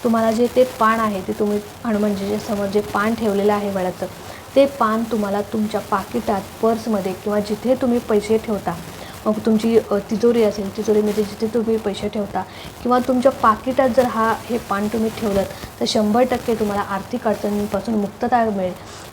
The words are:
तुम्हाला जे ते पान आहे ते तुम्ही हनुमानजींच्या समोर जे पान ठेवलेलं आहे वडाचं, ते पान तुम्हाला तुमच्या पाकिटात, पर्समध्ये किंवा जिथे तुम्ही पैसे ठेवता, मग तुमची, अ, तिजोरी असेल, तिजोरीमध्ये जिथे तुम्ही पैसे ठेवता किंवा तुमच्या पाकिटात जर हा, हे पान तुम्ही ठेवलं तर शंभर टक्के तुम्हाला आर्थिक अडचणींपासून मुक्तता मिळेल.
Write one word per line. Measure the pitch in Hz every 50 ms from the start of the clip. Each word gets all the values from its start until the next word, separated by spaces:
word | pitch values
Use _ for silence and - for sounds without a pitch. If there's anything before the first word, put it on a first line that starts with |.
| -
तुम्हाला | 240 226 226 226 226
जे | 220 226 240 240 -
ते | 254 254
पान | 254 - - 226 220 226 226
आहे | 226 214 202 185 185 -
ते |
तुम्ही | 214 - 214 208 208 208 208 - - - -
हनुमानजींच्या | 240 214 202 214 208 202 196 196 202 208 214
समोर | - - 214 202 202
जे | 196 196 208
पान | 208 - - 202 208 226 233
ठेवलेलं | 220 226 214 196 202 196 208
आहे | 208 208 202 202
वडाचं, | 196 190 180 180 170 - 185 185 - - - - - - - - -
ते | 269 277
पान | 277 - - 233 214 220 226 233 220
तुम्हाला | 247 214 208 196 196 208
तुमच्या | 208 - - 220 214 214 - 196
पाकिटात, | 196 - 208 196 190 - - 240 - - 208 190 190 - - -
पर्समध्ये | 226 220 233 226 - 240 214 196 185 190
किंवा | 180 - - 214 208 208
जिथे | 202 - 214 208 - 240 262
तुम्ही | 254 269 240 240 240
पैसे | 240 - 220 208 208 - 220 220
ठेवता, | 220 233 208 190 - 180 170 170 - - - - - - - - -
मग | 214 - 214 -
तुमची, | - 220 214 226 226 233 220
अ, | 220 - 208 202 196 -
तिजोरी | 226 196 233 240 240 240
असेल, | 220 208 202 - 196 196 -
तिजोरीमध्ये | 220 208 220 214 214 214 208 202 214 208
जिथे | 196 - - 226 214 220
तुम्ही | 240 220 226 226
पैसे | 214 - 208 196 - - 202
ठेवता | - 220 202 196 - 190 180 - - - - - - -
किंवा | - 240 247 247 240 -
तुमच्या | 254 254 240 269
पाकिटात | 254 - - 226 214 - - 262 247 - 269 262 226
जर | 262 247
हा, | 240 208 226 220 226 226 - - -
हे | 233 226
पान | - - 202 196 208 214
तुम्ही | 233 226 220 220 214 -
ठेवलं | 220 208 196 202 185 190 - - - - - -
तर | 240 226
शंभर | - 240 208 208 214 240 254 254
टक्के | 262 240 - 247 226
तुम्हाला | 220 220 208 202 202
आर्थिक | 196 - 202 190 190 - 240 240 - 220
अडचणींपासून | 202 208 - 208 208 208 208 202 - 190 202 240 226
मुक्तता | 208 202 196 - - 247 240 254 240 226
मिळेल. | 220 202 196 185 180 185 - - - - - - -